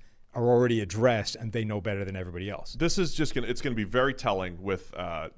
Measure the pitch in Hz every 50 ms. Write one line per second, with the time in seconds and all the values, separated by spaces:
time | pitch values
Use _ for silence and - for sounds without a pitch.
0 | - - - - - - - 123 117 120 123 120 123 120 120 110 104 90 87 110
1 | 117 127 120 107 95 - - - 120 113 101 117 110 107 107 104 90 110 101 98
2 | 101 92 95 92 92 90 85 87 92 101 98 - - - - 117 156 170 - 202
3 | 180 160 - - 156 - - 135 104 104 123 - - 143 123 110 104 90 104 127
4 | 127 139 135 139 - 120 101 95 92 92 85 85 92 98 95 92 - - - -
5 | 90 87 82 78 80 80 -